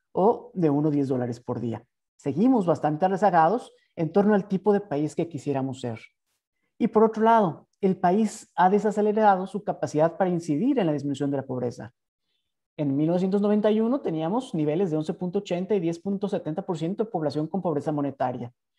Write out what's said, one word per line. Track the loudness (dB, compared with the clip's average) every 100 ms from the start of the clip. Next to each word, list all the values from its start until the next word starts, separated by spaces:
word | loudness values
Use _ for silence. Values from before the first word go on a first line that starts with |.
| _
o | 0 2 0 -6
de | -2 0
uno | 2 0
diez | 0 0
dólares | -2 -4 -6
por | -8 -6
día. | -6 -8 -12 _ _ _
Seguimos | -6 0 2 4 2
bastante | 0 0 0 0
rezagados | 2 4 6 4 2 -4 _ _ -6
en | 0
torno | 2 4
al | 2 2
tipo | 0 2
de | 0
país | 0 -4 -2
que | -4 -6
quisiéramos | -6 -4 -2 -4 -6
ser. | -8 -8 -14 _ _ _ _ _ _ -4
Y | 0
por | 4
otro | 4 4
lado, | 4 4 4 -2 -14 _
el | -2 2
país | 2 2 0 -4 -6
ha | 2 4
desacelerado | 4 2 2 0 4 4 4 -2
su | -6
capacidad | -6 -6 -2 2 2 2
para | 0
incidir | 0 -2 0 0 2
en | 0
la |
disminución | 0 -4 -4 -2
de | -2
la | -4
pobreza. | -6 -6 -6 -14 -18 _ _ _ _ _ _ _ -6
En | -2 0
mil | 0
novecientos | 0 0 0
noventa | 2 2 2
y | 2
uno | 0 -2
teníamos | -4 -4 -2 -4 -4
niveles | -2 0 0 0
de | -2
once | -4
punto | -6 -6 -6
ochenta | -4 -4 -2
y | -2
diez | -2 -4
punto | -6 -4 -4
setenta | -4 -4 -6
por | -6 -4
ciento | -4 -4
de | -4
población | -4 -2 -2 -4
con | -4
pobreza | -2 -2 -2
monetaria. | -2 -4 -2 -4 -4 -10 -16 _